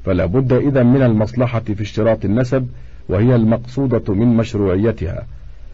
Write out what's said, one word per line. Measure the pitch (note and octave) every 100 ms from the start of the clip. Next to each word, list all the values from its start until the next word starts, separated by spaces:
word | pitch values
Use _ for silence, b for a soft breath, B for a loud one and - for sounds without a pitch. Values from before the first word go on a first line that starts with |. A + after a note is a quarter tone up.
فلا | - F2+ F2+
بد | A#2+ B2+
إذن | B2+ C#3+ C3 A#2+
من | C3+
المصلحة | B2+ G#2+ G#2+ A#2+ B2 A2+
في | G#2+ G2+
اشتراط | G#2 - A2+ A2
النسب، | F#2+ A2+ B2 C3 B2 - b b b
وهي | F#2+ A#2+
المقصودة | B2 A2 A2+ - - C3+ A#2 -
من | G2 A#2+ A2+
مشروعيتها. | A2 G#2 G2 F#2 A2 - D#2+ - - b b b b